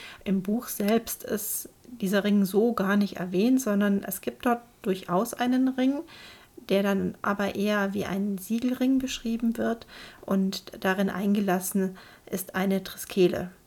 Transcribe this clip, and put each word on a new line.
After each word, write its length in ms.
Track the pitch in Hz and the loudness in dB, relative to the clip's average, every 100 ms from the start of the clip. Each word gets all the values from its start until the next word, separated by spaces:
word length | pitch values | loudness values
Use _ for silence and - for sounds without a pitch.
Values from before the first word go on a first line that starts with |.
| - - - | -18 -8 -2
Im 160 | 190 | 0
Buch 260 | 196 233 - | 0 -2 -4
selbst 560 | - 202 226 - - | -2 2 2 0 -10
ist 460 | - 208 - - - - - 247 | -6 -6 -4 -8 -10 -18 -18 -6
dieser 240 | 190 202 208 | -2 0 4
Ring 180 | 208 | 4
so 300 | 190 202 233 | 4 4 2
gar 240 | 214 190 202 | 2 2 2
nicht 180 | 202 - | 2 -2
erwähnt, 460 | 180 180 233 262 | -2 2 4 2
sondern 420 | 214 202 202 196 | 2 2 4 2
es 160 | - - | -2 -6
gibt 260 | - - 247 | -8 -2 -2
dort 140 | 240 - - | -2 -4 -8
durchaus 520 | 202 185 - 180 240 | -4 -2 0 0 0
einen 360 | - 247 254 262 | -2 2 4 2
Ring, 240 | 262 262 285 339 - - - - - - | 2 2 0 -6 -16 -20 -20 -20 -10 -2
der 160 | 196 | 0
dann 320 | 196 196 180 - | 2 0 0 -4
aber 340 | - 202 196 - | -4 -2 -2 0
eher 380 | 208 208 196 | 0 0 0
wie 100 | 196 | -2
ein 340 | - 196 202 190 | -2 -2 -2 -4
Siegelring 640 | 185 226 247 254 254 262 | -4 -2 0 2 2 2
beschrieben 560 | 262 - 226 226 233 226 | 0 -4 -4 0 0 0
wird 300 | 220 233 - - - - - | -2 -4 -8 -20 -20 -10 -2
und 580 | 196 190 - - - | 0 0 -2 -10 -4
darin 260 | 190 190 196 | -2 0 0
eingelassen 840 | 180 202 208 196 185 185 196 190 185 - - - | 0 0 2 2 0 0 0 0 -4 -18 -20 -8
ist 260 | 190 - 190 | -8 -4 -2
eine 280 | 196 190 | 0 0
Triskele. 680 | 190 - - 202 180 - 180 - | -2 -12 -4 4 4 2 -6 -10